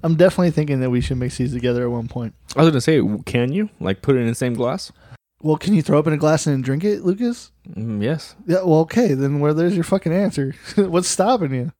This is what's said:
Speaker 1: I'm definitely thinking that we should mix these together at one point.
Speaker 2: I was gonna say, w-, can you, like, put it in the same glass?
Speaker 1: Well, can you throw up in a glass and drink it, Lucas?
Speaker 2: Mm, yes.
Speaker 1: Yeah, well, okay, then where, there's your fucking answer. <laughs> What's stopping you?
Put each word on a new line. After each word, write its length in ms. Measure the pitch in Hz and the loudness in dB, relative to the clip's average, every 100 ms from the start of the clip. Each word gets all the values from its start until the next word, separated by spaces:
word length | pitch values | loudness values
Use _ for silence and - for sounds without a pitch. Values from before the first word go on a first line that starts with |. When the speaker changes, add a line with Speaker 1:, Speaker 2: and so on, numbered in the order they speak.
Speaker 1:
I'm 140 | 165 160 | 0 4
definitely 360 | 180 - 180 | 4 4 0
thinking 280 | 156 151 135 | 2 0 0
that 100 | 127 | 0
we 120 | 123 | 0
should 160 | 117 127 | 0 -2
mix 200 | 127 - | -4 -4
these 140 | 123 | -4
together 320 | 123 123 120 | -2 -2 0
at 80 | 123 | -2
one 160 | 120 117 | -4 -6
point. 260 | - 113 - _ - | -8 -10 -12 _ 2
Speaker 2:
I 60 | |
was 80 | 165 | 4
gonna 100 | 143 | 4
say, 200 | 135 156 | 2 2
w-, 220 | 107 104 | 2 -2
can 280 | - 120 123 | -2 -2 0
you, 180 | 165 214 _ | -2 -4 _
like, 200 | 92 95 | -6 -4
put 140 | - 131 | 0 0
it 40 | |
in 80 | 117 | 0
the 80 | 120 | -2
same 180 | 127 | -4
glass? 400 | 117 123 156 - _ - - _ _ | -2 -4 -4 -10 _ -20 -20 _ _
Speaker 1:
Well, 160 | 151 156 | -2 -2
can 160 | - | 2
you 80 | 202 | 0
throw 180 | 147 147 | 2 2
up 80 | 156 | 2
in 60 | |
a 40 | 151 | 0
glass 300 | 151 156 - | 2 2 0
and 160 | 139 | -2
drink 220 | 131 139 202 | -2 -2 0
it, 180 | 208 | 0
Lucas? 480 | 185 196 240 240 - _ - | -2 -2 -2 -4 -12 _ -18
Speaker 2:
Mm, 320 | - 113 104 | -10 -6 -2
yes. 340 | 107 156 - - - | -2 -4 -8 -18 -2
Speaker 1:
Yeah, 160 | 175 | 0
well, 160 | 185 156 | 4 2
okay, 340 | 160 226 240 | 4 2 2
then 260 | 135 139 147 | 2 0 0
where, 120 | 147 | 0
there's 220 | 151 175 180 | 2 2 0
your 80 | |
fucking 300 | 165 190 170 | 0 0 0
answer. 420 | 175 196 151 135 - - | 0 0 -2 -4 -6 -4
<laughs> 100 | - | 0
What's 320 | 190 170 180 | 2 2 0
stopping 440 | - 190 247 160 | 0 2 2 0
you? 200 | 131 123 - | -4 -6 -10